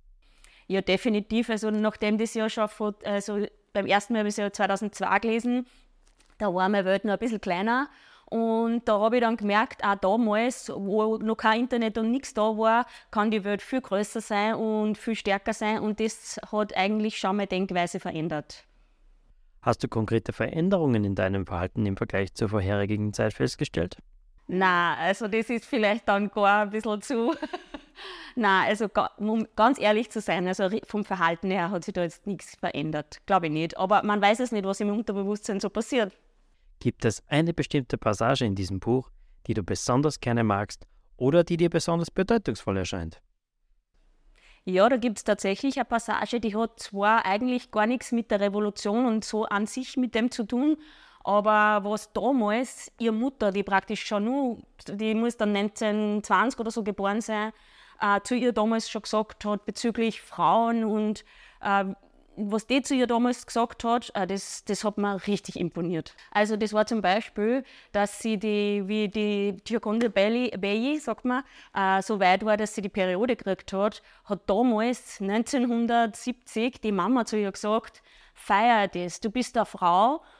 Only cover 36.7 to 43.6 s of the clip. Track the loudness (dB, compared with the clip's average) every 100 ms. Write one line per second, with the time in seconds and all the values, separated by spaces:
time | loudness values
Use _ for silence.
36.7 | -4 -4 0 -2 -2 -2 0 2 0 -2
37.7 | -2 -2 -2 0 2 2 2 0 -2 -4
38.7 | -4 0 0 -2 -14 -20 -14 -6 -4 -4
39.7 | -4 0 2 2 -2 -2 2 2 0 -2
40.7 | -10 -20 _ _ -2 2 4 4 2 2
41.7 | 2 0 -2 -2 -2 0 2 0 -4 -2
42.7 | -2 -2 -4 -8 -12 _ _ _ _